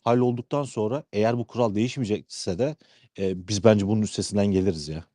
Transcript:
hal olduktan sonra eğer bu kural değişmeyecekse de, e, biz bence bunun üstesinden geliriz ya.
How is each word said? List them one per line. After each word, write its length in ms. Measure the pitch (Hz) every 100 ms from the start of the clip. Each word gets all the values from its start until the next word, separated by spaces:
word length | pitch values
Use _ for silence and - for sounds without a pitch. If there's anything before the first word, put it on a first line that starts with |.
hal 140 | 117 123
olduktan 440 | 123 120 - 147
sonra 400 | 135 - 107 139 -
eğer 260 | 101 110 120
bu 80 | 113
kural 280 | 117 117
değişmeyecekse 840 | 101 123 - 107 101 - - - 87
de, 180 | 135 151 _ _ _ -
e, 300 | 95 92 92
biz 160 | 101
bence 220 | 113 104 98
bunun 160 | 110
üstesinden 440 | 104 - 98 101 101
geliriz 420 | 95 95 80 76
ya. 160 | 78 -